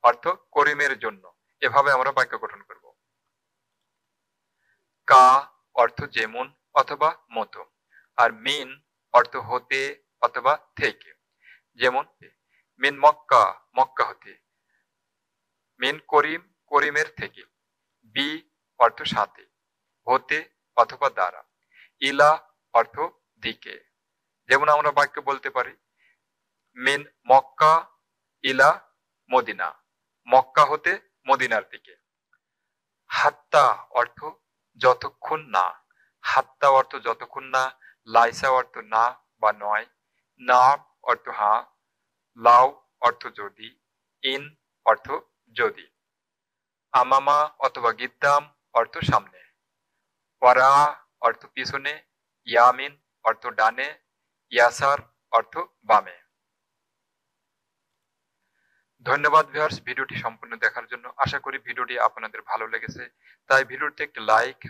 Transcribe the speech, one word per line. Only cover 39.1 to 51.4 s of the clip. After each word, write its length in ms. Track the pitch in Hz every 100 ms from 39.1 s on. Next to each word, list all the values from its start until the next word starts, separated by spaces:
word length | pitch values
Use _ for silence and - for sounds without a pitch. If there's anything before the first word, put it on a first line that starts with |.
| - _ -
বা 120 | 107
নয়, 340 | 104 104 107 117 _ _ _ _ _
না 220 | 127 127 131 143 _ _
অর্থ 260 | 123 117 -
হ্যাঁ, 340 | 104 104 113 - _ _ _ _ _ _ 117
লাউ 300 | 117 120 127 - _ -
অর্থ 260 | 123 120 123
যদি, 420 | 107 101 101 110 _ _ _ _ _
ইন 200 | 135 135 147 156 _ _
অর্থ 260 | 113 110 - 156 _ _ _ 113
যদি। 300 | - - 78 _ _ _ _ _ _ _ _ _ _
আমামা 580 | 123 123 135 139 147 151 -
অথবা 340 | 135 135 117
গিদ্দাম 500 | 113 127 - 143 143 147 _ _
অর্থ 260 | 117 113 165
সামনে, 420 | 160 120 101 _ _ _ _ _ _ _ _ _ _ -
ওয়ারা 280 | 123 127 131 139 147 - _ -
অর্থ 260 | 120 113